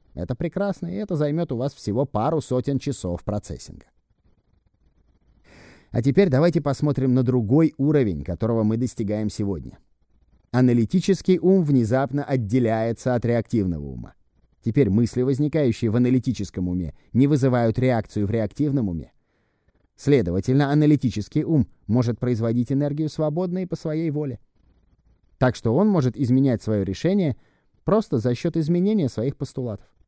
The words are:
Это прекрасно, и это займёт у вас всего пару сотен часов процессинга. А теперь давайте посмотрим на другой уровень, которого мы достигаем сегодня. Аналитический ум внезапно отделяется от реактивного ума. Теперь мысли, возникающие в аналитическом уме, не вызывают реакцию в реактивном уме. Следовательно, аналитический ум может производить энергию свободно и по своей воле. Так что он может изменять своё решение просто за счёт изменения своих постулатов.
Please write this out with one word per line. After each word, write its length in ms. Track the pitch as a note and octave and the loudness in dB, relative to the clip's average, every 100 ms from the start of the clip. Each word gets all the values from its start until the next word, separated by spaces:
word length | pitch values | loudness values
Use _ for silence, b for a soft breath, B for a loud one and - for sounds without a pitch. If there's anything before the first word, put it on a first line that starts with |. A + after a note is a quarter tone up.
| _ | _
Это 200 | - F2 | -10 -8
прекрасно, 540 | - E3 F#3 G3+ - E3+ | -6 -6 -4 -4 -6 -8
и 80 | F#3+ | -8
это 200 | G#3+ E3 | -6 -2
займёт 360 | D3 D#3 E3+ | -2 -2 -4
у 40 | A#2 | -4
вас 160 | C#3 | -6
всего 320 | - - G#2+ | -6 -4 -2
пару 360 | C#3 G#2+ B2 D#3+ | -2 -2 0 -2
сотен 380 | - B2+ C3 C3+ | -2 -2 -2 -4
часов 460 | - C3 F2+ F2 | -4 -6 -6 -6
процессинга. 640 | - G#2 - C#2+ - - _ _ _ _ _ _ _ _ _ _ _ _ _ _ _ _ B B B B B | -4 -6 -8 -14 -14 -20 _ _ _ _ _ _ _ _ _ _ _ _ _ _ _ _ B B B B B
А 80 | A#2+ | -2
теперь 300 | B2+ C#3 G3 | 2 4 4
давайте 320 | B2+ E3+ E3 | 4 4 2
посмотрим 500 | D3 C3+ D3+ C3+ C3 | -2 -2 0 0 2
на 80 | B2+ | 2
другой 520 | B2+ B2+ G#2 C#3+ E3 - | 2 0 2 2 2 2
уровень, 480 | C#3 D3+ A2+ D2+ | 0 2 2 -2
которого 380 | C#2+ E2+ A2+ A2+ | -6 -4 -2 0
мы 160 | G#2+ A2+ | 0 0
достигаем 500 | B2 - G2+ G#2+ G#2+ | -4 -4 -4 -2 -4
сегодня. 500 | - G2+ E2+ B1 - _ _ _ _ _ _ - | -4 -4 -4 -8 -20 _ _ _ _ _ _ -4
Аналитический 880 | B2 B2+ A#2+ A2 F#3 F#3 F#3 - F#3 | 2 4 4 2 0 0 0 2 2
ум 260 | F3+ F#3+ | 4 4
внезапно 600 | D3+ C3+ A2 B2+ C3+ C#3 | 4 2 2 0 0 -4
отделяется 920 | C3 C3+ G2+ B2+ A#2+ A2 A#2 A2+ C3 | -2 -2 0 0 2 0 -2 -2 -2
от 100 | B2 A#2+ | 0 0
реактивного 580 | A#2 - A#2 F#2 D#2+ | -2 0 0 0 -2
ума. 300 | C#2+ B1 A1 _ _ _ _ _ | -6 -12 -14 _ _ _ _ _
Теперь 240 | A2+ - G2+ | -2 2 4
мысли, 340 | G2+ A#2 B2+ | 4 2 0
возникающие 680 | B2+ C3 D3 D#3+ C3+ A2+ A#2 | 0 0 0 2 0 0 0
в 60 | A#2 | 2
аналитическом 720 | B2 B2+ C3 A2 G2 - F2+ | 2 2 0 -4 -6 -4 -4
уме, 260 | F2+ E2 - _ | -4 -6 -10 _
не 140 | A#2 C#3 | 2 4
вызывают 520 | D3 C3 B2 A#2 A2 | 4 2 2 2 2
реакцию 480 | B2+ A#2 - G#2+ G2+ | 0 0 -2 -4 -2
в 40 | |
реактивном 580 | A2+ G#2+ - D3+ C3+ G#2 | -2 -4 -2 -2 0 -2
уме. 240 | E2 - _ _ _ _ _ _ _ _ - | -4 -10 _ _ _ _ _ _ _ _ -6
Следовательно, 720 | - C#3+ F2 F2+ A2+ C3+ C#3 | 2 2 2 -2 0 2 2
аналитический 720 | D3 D3+ D3 A#2+ G#2+ G2 D3+ | 4 4 4 2 -4 -4 -4
ум 260 | C#3 D3+ A2+ - - | 0 0 0 -6 -2
может 320 | A#2+ A#2 A2 | 0 0 -2
производить 540 | B2 A2+ A#2 A#2+ A#2+ | -2 -2 -2 -2 -2
энергию 380 | C#3 C#3+ D3 D#3 | -2 -2 -4 -6
свободно 480 | - D3+ D#3 F#3 F#3 | -4 -4 -2 -4 -6
и 80 | F3+ | -8
по 100 | E3 | -8
своей 340 | D#3+ D#3 E3 | -6 -4 -4
воле. 300 | D3 D3 A2+ _ _ _ _ _ _ _ _ _ - | -4 -6 -10 _ _ _ _ _ _ _ _ _ -2
Так 180 | B2+ - | 0 0
что 180 | A#2 | 0
он 140 | B2+ G#3+ | 2 4
может 280 | F#3 B2 A2+ | 2 0 0
изменять 460 | B2 C3 C#3 A#2 | 2 4 4 0
своё 220 | - G#2+ | 0 0
решение 520 | F#2+ F#2 E3+ G3+ D#3+ - _ _ _ _ | 0 -2 0 2 0 -4 _ _ _ _
просто 340 | - G#3 - C3 | 0 0 0 -2
за 160 | B2 | 0
счёт 220 | B2 E3+ E3 | -2 -2 -2
изменения 520 | D3+ F3 F#3+ G#3+ C#3 | 0 0 2 0 0
своих 280 | - B2+ - | -2 -6 -6
постулатов. 500 | A#2 - B2 G2+ - _ | -10 -8 -8 -10 -14 _